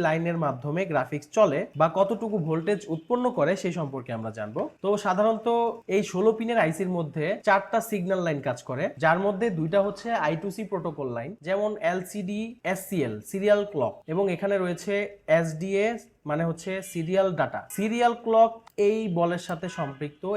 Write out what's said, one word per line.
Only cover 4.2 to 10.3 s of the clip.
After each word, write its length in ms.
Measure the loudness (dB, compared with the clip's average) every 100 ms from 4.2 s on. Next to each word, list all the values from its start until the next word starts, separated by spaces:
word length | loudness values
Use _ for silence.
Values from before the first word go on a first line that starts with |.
| -6 -8
জানবো। 220 | -8 -6 -6 -4
তো 60 | 0 0 2
সাধারণত 420 | 2 2 2 2 2 0 -2 -2 0
এই 80 | 0
ষোলো 200 | 2 2 2
পিনের 240 | 0 2 2
আইসির 260 | 0 -2 -2
মধ্যে 280 | -2 -2 -2 0 4
চারটা 320 | 2 4 -2 0
সিগন্যাল 320 | -4 0 0 0
লাইন 120 | 0 -2
কাজ 120 | -6 -6
করে, 140 | -4 -4 0
যার 160 | 2 4 2
মধ্যে 220 | 0 0 0
দুইটা 200 | 0 2 0
হচ্ছে 220 | -2 -4 0
আই 60 | 0